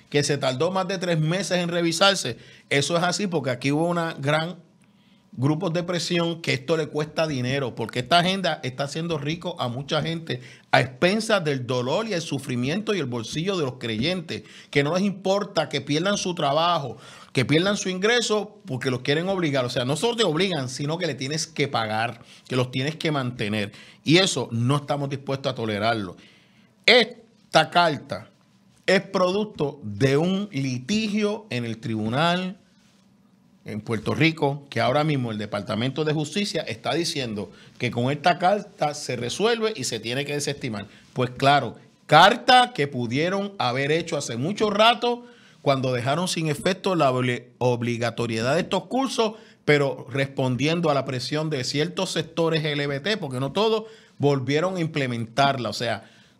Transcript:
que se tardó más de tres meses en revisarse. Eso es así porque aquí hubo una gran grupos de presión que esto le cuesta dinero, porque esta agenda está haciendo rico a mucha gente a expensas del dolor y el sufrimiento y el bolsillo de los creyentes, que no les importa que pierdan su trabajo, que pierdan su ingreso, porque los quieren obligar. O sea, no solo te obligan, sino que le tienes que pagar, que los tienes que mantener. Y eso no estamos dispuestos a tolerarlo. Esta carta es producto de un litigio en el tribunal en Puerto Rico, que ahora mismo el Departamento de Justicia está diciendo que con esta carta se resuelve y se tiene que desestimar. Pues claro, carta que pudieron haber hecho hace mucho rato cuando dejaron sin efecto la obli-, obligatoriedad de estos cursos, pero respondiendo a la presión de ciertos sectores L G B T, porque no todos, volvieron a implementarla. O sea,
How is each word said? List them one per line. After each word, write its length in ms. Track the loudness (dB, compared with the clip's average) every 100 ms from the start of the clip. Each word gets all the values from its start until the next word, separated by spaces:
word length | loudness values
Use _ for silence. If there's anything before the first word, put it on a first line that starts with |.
| -2
que 140 | 0
se 140 | 2 0
tardó 340 | 0 0 0
más 180 | 0 -2
de 80 | -2
tres 240 | 0 2
meses 380 | 2 0 0 0
en 100 | 0
revisarse. 680 | 0 0 4 4 4 -2 -6 -12 -18 0
Eso 280 | 0 2 2
es 60 |
así 240 | 0 0 -2
porque 220 | -2 -2
aquí 220 | -2 0
hubo 160 | 2 2
una 260 | 0 -2 -2
gran 380 | 0 0 0 -8 -18 _ _ _ _ _ _ 0
grupos 380 | 0 2 0
de 80 | -2
presión 600 | -2 -2 0 0 0 -2
que 100 | -2
esto 240 | -2 0 0
le 120 | 0
cuesta 360 | -4 -4 -2 -2
dinero, 480 | -2 -2 -2 -2
porque 280 | -4 -6 -4
esta 180 | 2 4
agenda 400 | 4 0 -2 -2
está 220 | -4 -6
haciendo 340 | -6 -4 -4 -4
rico 380 | -4 -6 -6 -6
a 80 | -4
mucha 360 | -4 -2 -2
gente 380 | -2 -4 -6 -8 -10 -20 _
a 100 | 4
expensas 640 | 4 2 2 2 2 2
del 220 | 2 -2 -2
dolor 420 | -2 0 -2 -2
y 60 |
el 80 | -4
sufrimiento 720 | -4 -4 -4 -2 -2 -2 -2
y 60 | -2
el 80 | -2
bolsillo 500 | -4 -6 -4 -2 -2
de 80 | -2
los 140 | -4
creyentes, 640 | -4 -2 0 -2 -6 -10 -12 -20 -2
que 140 | 0
no 100 | 2
les 80 | 2
importa 680 | 0 0 0 0 0 -2 -2
que 120 | -2
pierdan 380 | -2 0 0 0
su 160 | -2 -2
trabajo, 640 | 0 2 2 2 -2 -10 -18 -20 -4
que 140 | 0 4
pierdan 320 | 4 4 0
su 120 | -2
ingreso, 720 | 0 2 2 2 0 -2 -10 -8
porque 240 | -4 -2
los 80 | -2
quieren 280 | 0 0 0
obligar. 380 | 0 0 0 0
O 60 |
sea, 140 | -2 -2
no 100 | 0
solo 220 | 0 2
te 60 |
obligan, 460 | 2 2 0 -2 -4
sino 300 | -4 -4 -2
que 80 | -4
le 80 | -4
tienes 320 | -4 -6 -4
que 200 | -2 0
pagar, 540 | 0 -2 -2 -2 -6 -20 -18 -4
que 80 | 0
los 140 | 0
tienes 260 | -2 -4 -2
que 160 | -2
mantener. 600 | -2 -2 -4 -4 -2 -4 -8 -20 -6
Y 140 | 4 4
eso 320 | 4 0 -2
no 240 | 0 0 0
estamos 340 | 0 -4 -4
dispuestos 420 | -6 -6 -4 -4
a 40 | -4
tolerarlo. 600 | -2 0 0 0 -4 -10 -20 -20 _ _ _ _ 2
Esta 840 | 2 2 -6 -20 _ _ 2 2
carta 580 | 2 2 0 -6 -12 -12 _ _ _ _ _ 2
es 160 | 2
producto 800 | 2 0 0 0 -4 -4 -6 -6
de 340 | -10 0 2 4
un 320 | 2 0 -4
litigio 960 | -4 -4 -4 -2 -2 0 -2 -2 -4 -6
en 160 | -6 -4
el 140 | -6
tribunal 800 | -4 -4 -2 2 2 0 -4 -10 _ _ _ _ _ _ _ _ _ _ -12
en 140 | -8
Puerto 340 | -4 -4 -2
Rico, 520 | 2 2 2 0 -2 -6
que 120 | 0
ahora 240 | 2 2 2
mismo 260 | 0 -2
el 60 | -4
Departamento 640 | -6 -6 -4 -2 -2 -2
de 80 | -2
Justicia 520 | -2 -2 -2 -2 -4
está 300 | -6 -6 -4 -2
diciendo 540 | -2 -4 -4 -6 -8 -14 -20 -6
que 140 | -4
con 200 | 0 0
esta 260 | 2 2 2
carta 560 | 2 2 -2 -4 -4
se 220 | -4 -6 -6
resuelve 560 | -4 0 0 0 -2
y 120 | -4 -6
se 160 | -6
tiene 240 | -4 -4 -4
que 80 |
desestimar. 540 | -4 -4 -4 -6 -8 -10 -18 -10
Pues 160 | -4 -4
claro, 480 | 2 4 4 2 -8 -20 _ 6
carta 680 | 10 10 8 6 6 6
que 160 | 0 -2
pudieron 640 | -2 -2 0 0 0 -4 -2
haber 340 | -2 0 0
hecho 240 | 0 0 -4
hace 180 | -4 -4
mucho 340 | -2 0 2
rato 540 | 6 6 6 0 -2 -8 -20 -20 -4
cuando 320 | 0 2 2
dejaron 340 | 0 0 0 0
sin 220 | -2 -2
efecto 460 | 0 -2 0 0 4
la 140 | 4
obli-, 360 | 4 0 -2 -6 0
obligatoriedad 1000 | 2 2 0 -2 -2 -2 -2 0 2 0
de 80 |
estos 240 | 0 -4 -2
cursos, 480 | -2 0 0 -2 -2 -16 -4
pero 440 | 2 4 2 -2 -6
respondiendo 800 | -2 -2 0 0 0 0 2 2
a 40 |
la 120 | 2 0
presión 440 | -4 -4 -4 -2
de 140 | -4
ciertos 480 | -2 -2 -2 -2 -2
sectores 540 | -4 -4 -2 0 0 0
L 200 | -2 -2
G 40 |
B 100 | -4
T, 160 | -2 -4
porque 240 | -4 -4
no 140 | -2
todos, 320 | 2 2 2 -2 -16 -18 0
volvieron 580 | 2 2 2 0 0 0
a 60 |
implementarla. 880 | -2 -2 -2 -2 -2 2 4 2 -2
O 40 |
sea, 380 | -4 -4 -4 -8 -20 _